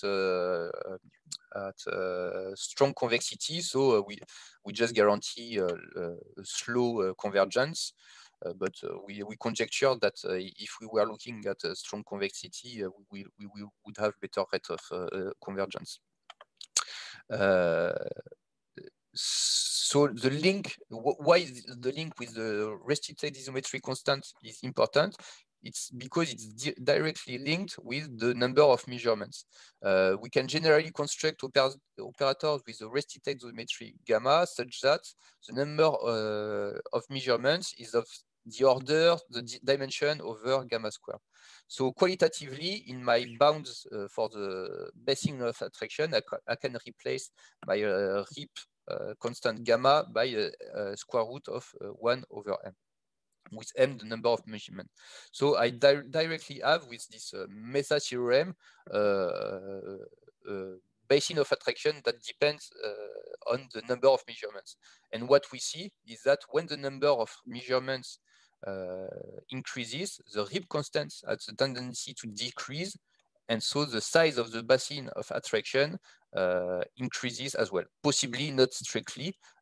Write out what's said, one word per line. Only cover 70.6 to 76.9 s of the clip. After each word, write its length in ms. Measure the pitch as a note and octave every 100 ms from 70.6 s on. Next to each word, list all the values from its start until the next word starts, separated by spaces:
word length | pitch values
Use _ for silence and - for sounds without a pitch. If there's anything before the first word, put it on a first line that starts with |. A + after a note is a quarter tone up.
| F3+
constant 420 | D#3 C#3+ D#3 D3+ - -
has 200 | G#2 -
a 60 | A2
tendency 580 | C3+ B2 B2+ A#2 -
to 140 | A#2+ A2+
decrease, 680 | G#2 B2 - - C#3+ F#3+ - _ _ _ _ -
and 120 | A2+
so 240 | - C#3+ D3
the 140 | A2+
size 380 | - E3 E3 B2+
of 140 | A2+
the 100 | A2+
basin 480 | A2+ B2+ - D3 B2+ -
of 100 | -
attraction, 640 | - - A2 - C3 D3 F#3+ _ - _ -
uh, 460 | F#2 F2+ F2+ F2+ -